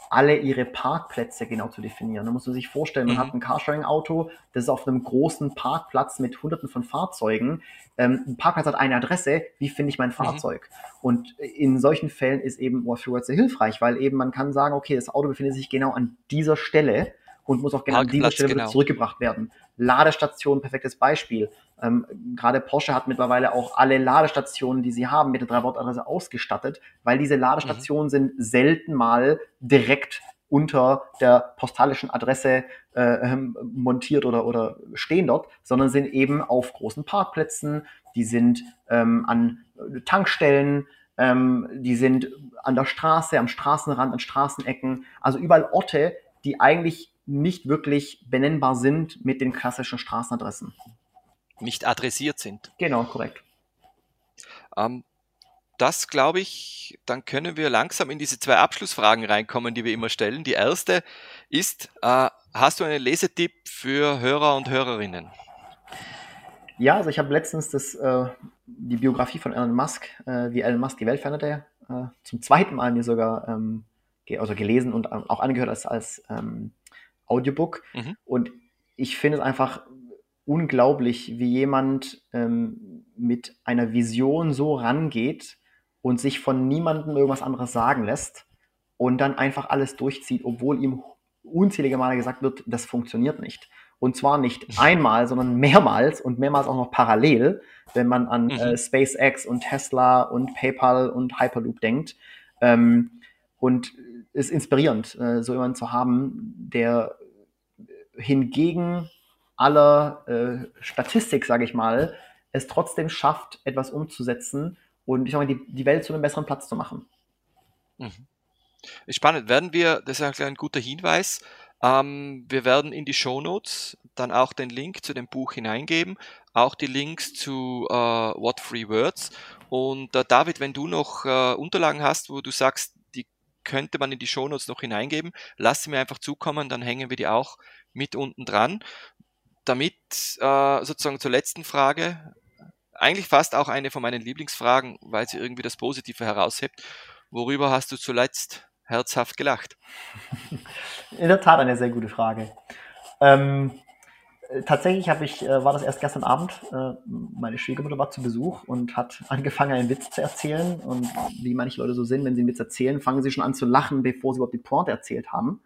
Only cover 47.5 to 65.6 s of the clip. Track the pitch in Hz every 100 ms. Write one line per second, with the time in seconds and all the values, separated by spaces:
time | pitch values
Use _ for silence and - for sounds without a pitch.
47.5 | 180 131 151 143 143 143 - 123 127 143
48.5 | 156 131 123 131 160 160 - 127 131 127
49.5 | 123 123 127 123 120 - 110 120 117 107
50.5 | - - - - - _ _ _ _ _
51.5 | - 117 - 117 117 127 - 147 - 104
52.5 | 104 - - 170 120 120 - 117 - _
53.5 | _ _ _ _ _ _ _ _ - -
54.5 | - - - 113 123 - _ _ _ _
55.5 | _ _ - 131 - - 143 143 180 196
56.5 | - - - - - - 127 - 135 170
57.5 | 156 151 113 165 - 143 151 147 123 139
58.5 | 104 156 - - - 107 113 107 104 110
59.5 | 123 117 110 113 113 113 - 107 139 131
60.5 | - 113 180 - 180 - - - - -
61.5 | 165 - - - _ 117 127 131 - _
62.5 | - 135 - 160 147 127 165 185 - 170
63.5 | _ - - 131 139 147 139 123 147 147
64.5 | 139 127 131 123 110 101 90 82 - -
65.5 | -